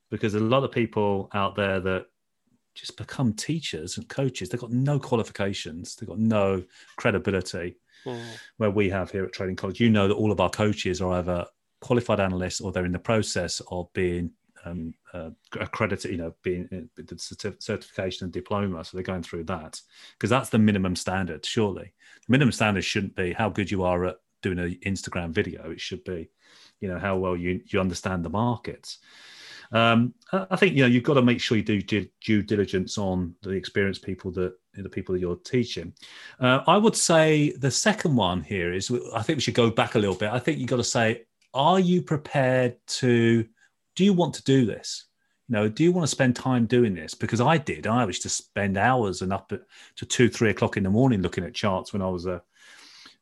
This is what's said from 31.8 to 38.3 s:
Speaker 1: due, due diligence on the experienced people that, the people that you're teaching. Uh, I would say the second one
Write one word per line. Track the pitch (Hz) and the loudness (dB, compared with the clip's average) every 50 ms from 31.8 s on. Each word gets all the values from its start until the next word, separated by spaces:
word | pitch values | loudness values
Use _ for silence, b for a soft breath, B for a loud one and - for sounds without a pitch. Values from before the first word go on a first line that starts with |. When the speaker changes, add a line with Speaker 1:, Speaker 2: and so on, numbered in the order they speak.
Speaker 1:
due, | 92 - 110 101 92 - _ _ | 0 0 -2 -2 -2 -4 _ _
due | - - 110 104 98 | -2 2 2 2 2
diligence | - 110 101 98 - - 92 90 - - 107 | 2 0 0 0 0 0 -2 -4 -4 -4 -4
on | 101 95 90 90 90 82 85 _ | -2 -2 -2 -2 -2 -4 -6 _
the | - 95 | -8 -6
experienced | 98 92 - - - 107 98 98 92 - - | -6 -6 -6 -4 -2 0 0 0 -2 -4 -8
people | - 92 - - 92 | -10 -10 -8 -8 -6
that, | 87 95 90 90 - - _ _ _ | -4 -4 -4 -4 -6 -10 _ _ _
the | 101 95 - | -14 -14 -10
people | - 101 92 - 92 | -10 -8 -6 -4 -4
that | 90 | -2
you're | 90 87 87 87 | -2 -4 -4 -6
teaching. | - - - 123 117 - - - - 131 - B B B B B B B B B | -6 -4 -2 -2 -2 -2 -6 -10 -10 -12 -14 B B B B B B B B B
Uh, | 127 127 131 135 - 160 | 2 4 4 4 6 6
I | 175 208 | 6 6
would | 214 226 - | 6 4 4
say | - - - 170 160 160 156 156 151 147 151 | 2 2 4 6 6 6 6 6 4 4 2
the | - 139 127 135 | 0 0 -2 -2
second | - - - 214 202 - - 175 139 | 0 2 2 2 2 2 2 2 2
one | 117 95 87 | 4 4 2